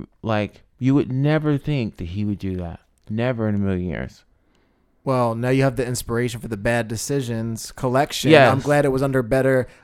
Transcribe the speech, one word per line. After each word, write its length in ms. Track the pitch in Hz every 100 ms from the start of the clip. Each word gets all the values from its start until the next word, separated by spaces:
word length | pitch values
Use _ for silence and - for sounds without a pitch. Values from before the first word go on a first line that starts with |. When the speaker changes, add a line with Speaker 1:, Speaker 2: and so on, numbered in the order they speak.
| - _
Speaker 1:
Like, 420 | 107 107 101 - _ _
you 180 | 127 139
would 160 | -
never 460 | 127 143 156 151 139
think 400 | - 143 107 -
that 80 | 87
he 200 | 95 104
would 140 | 101
do 160 | 95 90
that. 220 | 85 82 _ _ -
Never 380 | 110 123 117 107
in 80 | 104
a 40 |
million 300 | 98 92 90
years. 340 | 60 65 - _ _ _ _ _ _ _ _
Speaker 2:
Well, 320 | - 127 120 113
now 140 | 123
you 140 | 135
have 120 | 135 120
the 100 | 120
inspiration 540 | 120 - 117 123 117
for 80 | 113
the 80 | 107
Bad 300 | 113 120 113
Decisions 840 | 110 - 143 120 113 113 110 -
collection. 580 | - 131 127 151 - -
Speaker 1:
Yes. 200 | 151 123
Speaker 2:
I'm 100 | 113
glad 240 | 139 147 143
it 40 |
was 140 | 131
under 180 | 139 131
better, 460 | 113 131 131 131 123 -